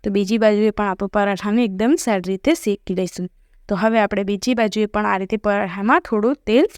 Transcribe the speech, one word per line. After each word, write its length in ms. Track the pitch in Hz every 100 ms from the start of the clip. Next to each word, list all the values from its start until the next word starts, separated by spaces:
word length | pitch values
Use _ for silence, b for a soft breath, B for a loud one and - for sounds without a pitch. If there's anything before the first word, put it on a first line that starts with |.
તો 60 | 208
બીજી 280 | 202 196 226
બાજુએ 320 | 214 208 214
પણ 140 | 208
આપણું 260 | 202 185 202
પરાઠાને 540 | 208 202 190 208 220
એકદમ 300 | 233 185 226 330
સારી 300 | - 196 180
રીતે 280 | 190 -
શેકી 400 | 330 214 202 -
લઈશું. 340 | 185 180 - 180 - _ _ -
તો 80 | 190
હવે 220 | 220 220
આપણે 240 | 202 196
બીજી 300 | 196 202 247
બાજુએ 320 | 240 220 214 214
પણ 200 | 208 208
આ 120 | 196
રીતે 180 | 190 214
પરાઠામાં 640 | 214 202 196 185 208 311
થોડું 360 | - 214 220 294 -
તેલ 180 | 233 392